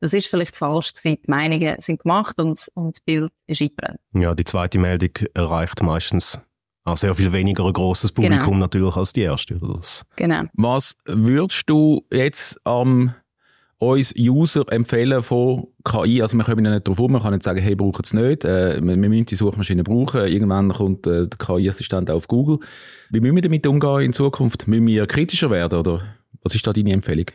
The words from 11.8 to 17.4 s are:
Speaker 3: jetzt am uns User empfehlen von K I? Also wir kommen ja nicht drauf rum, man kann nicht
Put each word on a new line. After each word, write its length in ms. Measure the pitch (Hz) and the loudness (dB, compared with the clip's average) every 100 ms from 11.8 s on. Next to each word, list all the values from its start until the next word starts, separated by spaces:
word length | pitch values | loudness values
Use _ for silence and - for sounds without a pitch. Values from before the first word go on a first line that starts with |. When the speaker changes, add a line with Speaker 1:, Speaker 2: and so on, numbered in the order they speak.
| 156 151 - | 4 2 0
Speaker 3:
jetzt 480 | 127 139 - - - - | -2 0 -2 -8 -6 -2
am 480 | 123 127 127 123 120 _ _ _ _ _ _ | 0 4 4 2 -2 _ _ _ _ _ _
uns 360 | 120 135 131 - | 2 2 0 2
User 460 | 120 135 165 151 135 | 2 4 2 0 0
empfehlen 540 | 117 120 117 123 135 | -2 0 0 2 0
von 440 | 117 123 127 127 - _ - | 0 0 2 0 -6 _ -4
K 180 | 113 | 0
I? 180 | 92 123 | 2 2
Also 140 | 110 117 | 2 0
wir 80 | |
kommen 220 | 113 113 107 | 2 2 2
ja 60 | |
nicht 140 | 104 95 | 2 0
drauf 140 | 92 | 0
rum, 140 | 123 | 2
man 80 | 131 | 2
kann 100 | 110 | 0
nicht 120 | 98 | 0